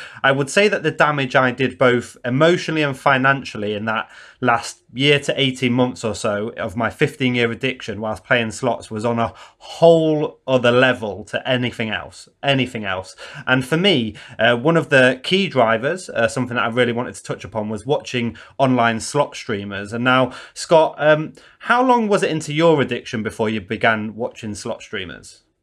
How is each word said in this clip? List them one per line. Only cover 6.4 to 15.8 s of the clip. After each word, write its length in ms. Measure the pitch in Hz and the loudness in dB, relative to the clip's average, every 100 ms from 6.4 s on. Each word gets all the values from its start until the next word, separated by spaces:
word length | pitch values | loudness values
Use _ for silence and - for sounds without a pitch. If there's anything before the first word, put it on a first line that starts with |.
| 104 - | -6 -6
of 180 | 107 101 | -8 -4
my 140 | 110 | -4
fifteen-year 640 | - 139 - 127 123 117 | -2 -4 0 -2 2 0
addiction 480 | 110 131 - - 101 | 0 -6 -6 -10 -8
whilst 240 | 110 101 | -8 -8
playing 280 | - 123 110 | -2 0 0
slots 380 | 98 127 - - | -2 -4 -4 -6
was 120 | 110 | -6
on 160 | 117 117 | -2 -2
a 140 | 113 - - _ | -2 -6 -20 _
whole 800 | - - 170 165 156 151 151 - - | -20 4 6 6 4 0 -2 -6 -2
other 260 | 131 120 | 2 4
level 520 | 123 131 123 110 95 104 | 4 4 2 -6 -8 -8
to 240 | 117 - | -8 -2
anything 400 | 123 123 - 110 | -2 -2 -4 -6
else, 400 | 92 69 - - _ | -8 -10 -18 -20 _
anything 420 | 139 135 123 113 101 | -2 0 -2 -4 -6
else. 300 | 95 - - - 147 - | -6 -8 -18 -18 -10 0
And 200 | 143 - | 0 0
for 120 | 160 | 0
me, 380 | 196 143 110 - - - | 2 2 -2 -8 -18 0
uh, 160 | 117 120 | 2 2
one 220 | 143 165 | 2 2
of 120 | 143 | 4
the 300 | 135 127 127 | 4 4 2
key 260 | - 190 185 | 0 0 2
drivers, 600 | 131 110 113 | 2 2 2